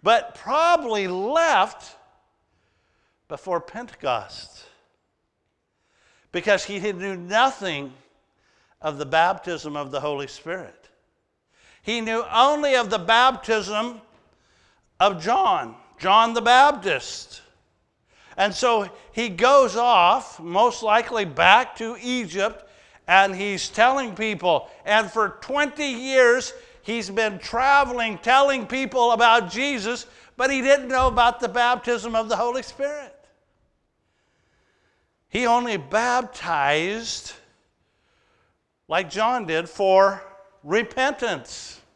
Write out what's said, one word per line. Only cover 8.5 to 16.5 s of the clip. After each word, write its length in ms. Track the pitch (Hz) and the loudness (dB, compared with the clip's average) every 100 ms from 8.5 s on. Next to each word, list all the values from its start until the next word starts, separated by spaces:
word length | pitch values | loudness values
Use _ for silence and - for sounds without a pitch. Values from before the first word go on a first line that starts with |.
| _ _ _ | _ _ _
of 160 | 156 143 | -10 -8
the 80 | 143 | -2
baptism 680 | 156 170 185 180 165 151 147 | 2 2 0 -6 -10 -8 -10
of 160 | 139 | -8
the 80 | 139 | -6
Holy 280 | 147 143 139 | -6 -6 -10
Spirit. 600 | - 160 185 123 _ _ _ _ _ _ _ _ _ _ _ | -14 -12 -12 -12 _ _ _ _ _ _ _ _ _ _ _
He 180 | - 233 | -8 -6
knew 240 | 226 226 226 | -4 -4 -2
only 440 | 220 269 294 294 254 | 4 4 4 0 0
of 140 | 226 | 0
the 80 | 214 | -4
baptism 1000 | 175 233 254 247 - 220 190 208 240 233 _ _ _ _ _ _ _ _ _ _ | 2 4 4 2 -4 -4 -2 -6 -6 -10 _ _ _ _ _ _ _ _ _ _
of 240 | 196 185 | 0 0
John, 540 | 165 254 381 180 117 113 _ _ | -2 0 2 0 -4 -14 _ _
John 340 | 185 208 226 | 2 4 4
the 80 | 233 | 0
Baptist. 1000 | 233 | 4